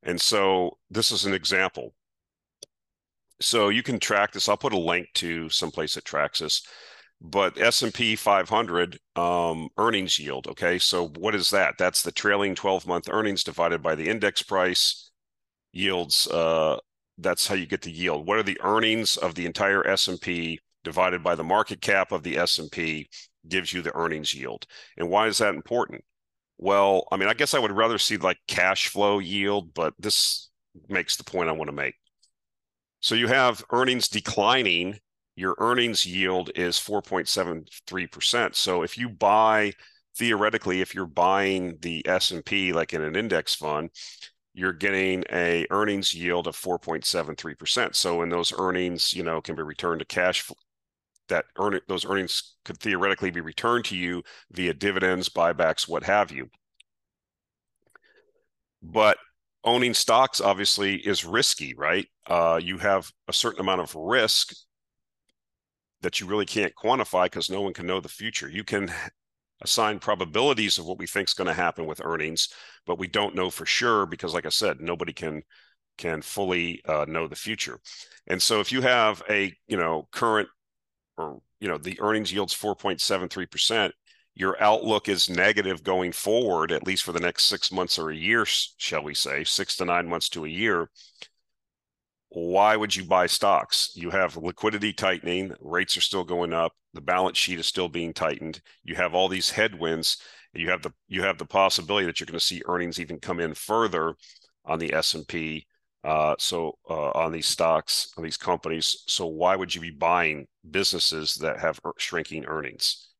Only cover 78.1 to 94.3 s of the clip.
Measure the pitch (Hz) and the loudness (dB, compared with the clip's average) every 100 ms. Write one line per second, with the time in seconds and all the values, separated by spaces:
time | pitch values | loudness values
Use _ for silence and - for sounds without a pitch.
78.1 | - - 90 - 110 104 131 127 123 110 | -20 -4 0 2 2 2 2 4 6 4
79.1 | 101 95 104 98 - _ 101 82 80 - | 2 -2 0 0 -6 _ -2 0 0 -4
80.1 | - 120 107 101 _ _ _ _ _ _ | -2 2 2 0 _ _ _ _ _ _
81.1 | - 80 65 _ _ 104 78 71 92 104 | -10 -10 -10 _ _ -6 -6 -6 -4 0
82.1 | 110 101 95 95 - 107 98 101 85 - | 0 0 -4 -4 -4 -4 -4 -4 -2 0
83.1 | 98 90 - 90 - - 117 98 - _ | 0 -2 -8 -8 0 2 2 0 -2 _
84.1 | _ _ - 95 92 104 110 113 107 - | _ _ -4 -2 4 4 4 4 0 2
85.1 | 95 92 87 95 104 95 87 - 92 90 | 0 2 4 4 4 0 -2 0 0 0
86.1 | - - 113 120 87 80 80 85 95 - | -2 0 2 2 0 0 -2 -2 -2 -2
87.1 | 85 87 - - 101 - 92 90 - 80 | -2 -2 2 2 2 -2 -2 -2 -2 -2
88.1 | 78 87 117 104 - - _ - 78 73 | -4 0 2 2 0 -2 _ -4 -4 -4
89.1 | 73 67 69 76 - 98 - 90 87 85 | -4 -2 -2 0 -2 -2 -4 0 0 0
90.1 | 82 - 87 78 82 110 92 82 _ - | -2 -4 -4 -8 -2 0 0 -2 _ -20
91.1 | _ - _ _ _ _ _ _ _ _ | _ -20 _ _ _ _ _ _ _ _
92.1 | _ _ - 85 92 104 110 107 98 82 | _ _ -8 0 4 6 4 2 -2 2
93.1 | 90 90 - 101 90 - - - - 85 | 2 4 2 4 4 2 -2 -2 -4 -4
94.1 | 98 90 | 0 0